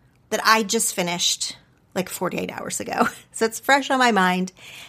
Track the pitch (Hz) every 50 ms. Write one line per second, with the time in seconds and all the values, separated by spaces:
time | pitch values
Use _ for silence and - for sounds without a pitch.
0 | _ _ _ _ _ - - - - 208 220 220 220 196 226 226 - - - 202
1 | 180 175 175 175 - - - - - - - - _ _ _ _ _ _ - 190
2 | 185 - - - 185 170 - 175 - - - - - - - - 202 233 - -
3 | 226 - - - - _ - - 226 226 - - - - 269 285 269 - 277 262
4 | 254 240 220 196 185 180 180 185 185 185 - - - - - - -